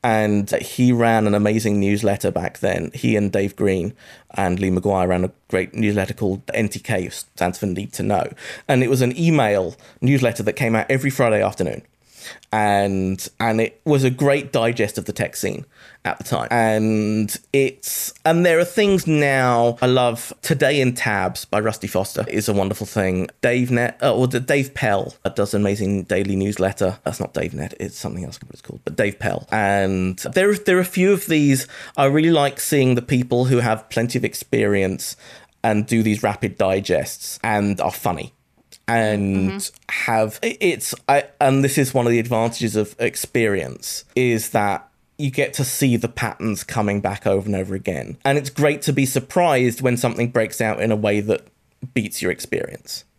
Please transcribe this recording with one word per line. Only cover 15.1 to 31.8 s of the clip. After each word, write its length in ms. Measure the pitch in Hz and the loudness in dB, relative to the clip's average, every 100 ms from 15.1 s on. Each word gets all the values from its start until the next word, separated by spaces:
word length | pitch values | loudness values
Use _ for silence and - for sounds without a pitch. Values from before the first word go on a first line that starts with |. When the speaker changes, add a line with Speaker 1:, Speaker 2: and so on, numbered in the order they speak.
Speaker 1:
tech 220 | - - - | -6 -6 -4
scene 280 | 98 98 - _ - - | -6 -6 -12 _ -20 -10
at 140 | - - | -8 -8
the 60 | |
time. 240 | - 95 - | -4 -4 0
And 840 | 117 113 110 107 110 107 107 104 - _ | 2 2 2 2 0 0 0 -2 -6 _
it's, 600 | 139 131 - - - - - | 0 0 -2 -10 -8 -8 -4
and 200 | 160 170 | 0 4
there 140 | 175 165 | 4 4
are 40 | |
things 420 | 175 - 208 190 160 | 2 2 2 2 2
now. 720 | 151 143 135 127 120 120 120 | 2 2 4 4 4 2 2
I 60 | 127 | 2
love 460 | 127 123 113 - - | 4 2 -2 -10 -12
Today 380 | - 143 143 147 | -4 2 2 4
in 140 | 127 | 2
Tabs 500 | 120 117 101 92 - | 0 -2 0 -2 -4
by 160 | - 104 | -4 -2
Rusty 260 | 107 104 95 | -2 -4 -4
Foster 380 | 90 95 - 107 | -2 -2 -4 -4
is 200 | 104 107 | -2 0
a 40 | |
wonderful 340 | 101 95 101 104 | 0 0 -4 -4
thing. 420 | 110 95 92 90 _ | -2 0 -2 -4 _
Dave 300 | 123 123 123 | 0 0 0
Net, 280 | 120 120 - | 0 0 0
uh, 120 | 127 | 0
or 120 | 110 127 | 2 2
D-, 120 | 127 | 0
Dave 360 | 127 143 120 | 0 0 0
Pell, 400 | - 110 98 - - | -2 0 0 -2 -8
uh, 60 | 95 | -6
does 240 | - 101 | -2 0
an 80 | 104 | 2
amazing 420 | 101 101 98 98 | 0 0 0 -2
daily 320 | 90 95 98 95 | 0 -2 0 0
newsletter. 640 | 98 104 95 - 92 104 | -2 0 -2 0 -2 -2
That's 160 | - - | -8 -6
not 120 | - | -6
Dave 200 | - 85 | -4 -6
Net, 200 | - - - | -6 -10 -8
it's 160 | 95 - | -12 -10
something 260 | - 92 | -10 -8
else, 140 | 80 - | -10 -14
what 80 | - | -20
it's 80 | - | -20
called, 180 | - - | -18 -12
but 120 | - 78 | -8 -2
Dave 220 | 104 - | -2 0
Pell. 300 | 104 - - | -4 -4 -2
And 680 | 107 98 101 95 95 92 90 | 0 2 2 2 0 -2 -4
there, 360 | - 185 196 | -2 2 2
there 220 | 208 202 180 | 2 2 2
are 40 | |
a 40 | |
few 280 | 180 - 185 | 0 2 2
of 140 | 190 - | 2 2
these. 400 | 156 143 131 - - | 4 4 2 -2 -14